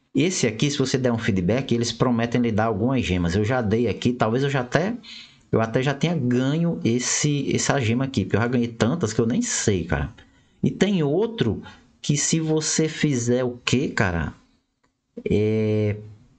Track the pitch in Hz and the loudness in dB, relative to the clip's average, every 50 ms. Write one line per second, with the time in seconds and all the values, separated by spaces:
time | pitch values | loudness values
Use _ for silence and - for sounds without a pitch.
0 | _ _ - 131 151 190 185 - 135 110 110 - 147 143 143 - 131 131 - 127 | _ _ 0 2 2 2 2 0 0 0 0 0 0 0 0 0 0 0 0 0
1 | 127 123 117 110 - 117 98 92 87 90 113 139 139 - 120 117 117 - - - | 2 0 0 0 0 0 0 2 2 2 0 0 0 0 0 0 0 -2 -2 0
2 | 131 127 120 113 117 117 - 123 120 117 107 101 113 117 107 95 113 131 135 120 | 0 2 2 0 0 0 0 0 0 2 2 0 0 0 0 0 0 0 0 0
3 | 104 85 90 87 87 85 87 104 104 107 131 131 113 95 110 117 120 104 90 - | 0 0 0 0 2 2 2 2 2 2 0 0 0 2 2 2 2 0 0 0
4 | - 123 123 120 113 110 113 131 139 139 135 131 123 - - 147 180 220 247 - | 0 -2 0 2 0 0 2 0 0 0 -2 -2 -2 0 0 0 0 0 -4 -6
5 | - - - - - - - - _ _ - 113 110 113 - 131 131 147 139 - | -10 -16 -18 -20 -20 -20 -20 -20 _ _ 0 0 0 0 0 0 0 0 0 0
6 | - 165 180 147 123 123 123 127 131 139 151 165 170 170 - - - 113 117 123 | -2 -2 0 0 0 2 2 2 2 2 0 0 0 0 -2 0 0 0 0 0
7 | 123 - - - - 147 143 143 - - - 117 - - 135 139 117 104 117 131 | 0 -2 -2 0 0 0 0 0 0 0 -2 0 0 0 0 0 0 0 0 0
8 | 135 131 - 104 92 - - 101 117 120 131 120 117 117 - - 107 120 165 170 | 0 0 0 -2 0 0 0 0 0 2 0 0 0 -2 0 0 0 2 2 0
9 | - 104 - - 117 113 127 226 247 - - - - 113 98 87 - - 76 71 | -2 0 0 0 0 2 0 0 -2 -2 -4 -2 0 0 0 0 0 -2 -2 -2
10 | 71 - - - - - _ _ _ _ _ _ - 135 135 - 185 202 202 170 | -2 -4 -8 -14 -20 -20 _ _ _ _ _ _ -2 -2 0 2 0 2 2 2
11 | 147 139 151 185 226 233 226 - - 110 82 - - - - - _ _ _ _ | 0 2 2 0 0 -2 -2 -2 -2 -2 -2 -4 -8 -14 -20 -20 _ _ _ _
12 | - - 147 143 - - 165 165 160 156 156 156 151 - - - 160 156 - - | -4 -2 -2 0 0 0 0 0 0 0 0 0 0 -2 0 0 0 -2 0 0
13 | - 151 135 120 117 120 123 127 127 123 120 - - - 120 131 147 - - - | 0 0 0 0 0 0 0 0 0 -2 -4 -6 -2 0 0 0 0 0 0 0
14 | 107 90 85 82 - 95 - - _ _ _ _ _ _ _ _ _ _ _ _ | 0 0 0 -2 -4 -4 -8 -12 _ _ _ _ _ _ _ _ _ _ _ _
15 | _ _ _ - - - 110 104 107 107 110 110 110 107 107 107 107 104 101 - | _ _ _ -10 -2 0 0 2 2 2 0 0 0 0 0 0 0 0 -2 -4
16 | - - - - - _ _ | -8 -16 -20 -20 -20 _ _